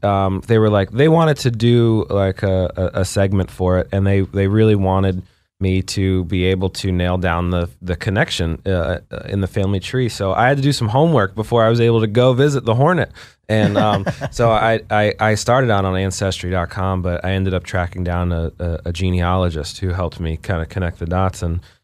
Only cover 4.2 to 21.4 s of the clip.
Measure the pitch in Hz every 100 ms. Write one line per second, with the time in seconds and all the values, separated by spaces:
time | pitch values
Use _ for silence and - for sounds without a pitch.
4.2 | 98 98 98 107 110 104 95 95 98 92
5.2 | 90 _ _ - 98 92 90 - 95 92
6.2 | 90 95 92 95 95 - 98 90 90 92
7.2 | 90 85 87 90 87 - 90 87 - 98
8.2 | - - 82 80 98 92 78 87 - -
9.2 | - 101 95 104 98 101 - 127 120 -
10.2 | 98 92 123 143 139 139 110 127 165 143
11.2 | 98 - 107 120 110 117 117 113 110 107
12.2 | 127 123 147 139 101 113 147 175 - -
13.2 | - _ - 110 104 101 107 101 98 -
14.2 | 127 - 117 110 110 113 - 107 104 -
15.2 | 110 107 - 127 123 101 95 92 98 92
16.2 | 98 87 90 92 85 - 95 92 87 87
17.2 | 92 95 95 90 90 92 87 90 87 87
18.2 | 87 85 82 - 87 82 87 85 92 90
19.2 | 87 92 90 78 71 - 92 90 85 -
20.2 | 82 80 - 87 80 98 87 - 85 90
21.2 | 95 -